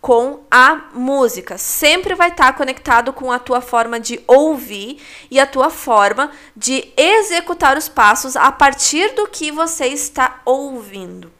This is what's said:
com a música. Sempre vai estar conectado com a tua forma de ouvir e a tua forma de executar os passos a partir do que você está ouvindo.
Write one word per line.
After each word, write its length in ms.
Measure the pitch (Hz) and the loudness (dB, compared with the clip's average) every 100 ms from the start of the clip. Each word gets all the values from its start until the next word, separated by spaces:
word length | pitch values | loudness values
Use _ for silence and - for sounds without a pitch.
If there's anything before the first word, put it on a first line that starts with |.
com 440 | - 233 254 285 - | 2 0 0 -8 0
a 340 | 240 262 311 - | 4 4 4 -6
música. 640 | 240 254 277 247 190 185 190 | -8 -4 0 0 -2 -12 -12
Sempre 560 | - - 294 339 381 | -8 0 2 2 -2
vai 140 | 359 349 | 0 0
estar 260 | 349 262 | 2 0
conectado 580 | 269 269 262 - 233 240 | 2 -6 -6 2 2 2
com 180 | 262 254 | -6 -6
a 80 | 247 | -6
tua 220 | 247 254 | -2 -4
forma 400 | 254 240 233 233 | -2 -2 -2 -4
de 220 | 226 233 - | -8 -10 4
ouvir 760 | 254 302 294 - 208 208 285 - - - | 4 4 -2 -8 -12 -12 -14 -18 -20 -4
e 80 | 254 | 0
a 80 | 277 | 0
tua 220 | 269 269 | 2 -2
forma 640 | 320 - 220 202 208 294 - - - | -2 0 2 2 0 -4 -6 -20 -10
de 340 | 226 262 - - | -6 -4 -6 0
executar 800 | 311 440 415 339 339 349 320 277 | 4 4 2 -4 -6 0 2 2
os 140 | 311 | -2
passos 460 | - 214 254 262 254 | 2 4 4 -2 2
a 140 | 254 | 2
partir 640 | 269 277 262 - 294 403 | 4 2 2 -2 0 -2
do 120 | 508 415 | -2 -6
que 240 | - 302 | -6 -8
você 360 | 302 330 320 254 | -4 -4 -2 -4
está 520 | 285 - - 254 - - | -4 -10 -2 -2 -2 -2
ouvindo. 840 | 262 277 262 202 196 180 180 170 | -2 -2 -12 -14 -16 -16 -16 -20